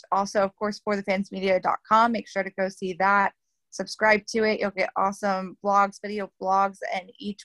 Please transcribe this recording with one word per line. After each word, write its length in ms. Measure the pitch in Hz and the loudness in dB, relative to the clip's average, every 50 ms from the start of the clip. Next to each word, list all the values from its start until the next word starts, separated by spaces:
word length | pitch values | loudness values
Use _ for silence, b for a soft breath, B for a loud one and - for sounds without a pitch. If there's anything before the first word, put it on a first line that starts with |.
| - - | -6 -2
also, 320 | 185 196 202 196 - 214 196 | 0 0 0 0 0 0 0
of 120 | 196 - | 0 0
course, 240 | - 214 208 208 - | -4 -6 -4 -4 -4
for 160 | - 214 208 | -4 -4 -4
the 80 | 196 196 | -2 -2
fans 280 | 202 190 196 196 - | -2 -2 -2 -2 -4
media 280 | 190 190 190 190 185 185 | -6 -2 0 2 2 2
dot 200 | 180 - - - _ | 0 -2 -6 -6 _
com. 260 | - 214 220 233 240 | 2 4 4 6 4
Make 180 | 226 208 - - | 2 -2 -6 -6
sure 140 | - 196 190 | -4 -4 -4
to 80 | 190 | -4
go 180 | - 196 190 190 | -4 -4 -4 -4
see 240 | - - 196 185 180 165 | -4 -6 -8 -6 -2 0
that. 340 | 190 196 202 202 196 - - _ _ _ _ _ _ _ | 2 4 4 4 2 0 -2 _ _ _ _ _ _ _
Subscribe 540 | - - 190 196 - - 214 214 214 208 208 | -10 -10 -8 -8 -4 0 4 4 4 2 0
to 160 | - - 226 214 | -2 -2 0 0
it. 160 | 214 214 - | 0 0 0
You'll 100 | 196 196 | -2 -4
get 200 | - 185 185 - - | -2 -2 -4 -2 0
awesome 640 | - 190 196 202 - 208 202 190 190 190 180 - - - | 0 -2 -2 -2 -2 -2 -2 -2 -2 -4 -8 -10 -6 -2
blogs, 340 | 202 196 202 202 196 - - | 2 4 4 4 2 0 -6
video 280 | - 202 208 208 196 185 _ - | -10 -8 -6 -6 -8 -8 _ -6
blogs, 380 | 190 185 190 196 196 196 190 - - - 196 | -2 2 2 4 2 2 -2 -6 -8 -6 -6
and 180 | 190 180 190 - | -6 -8 -10 -14
each 240 | - 202 208 202 - | -12 -10 -10 -10 -10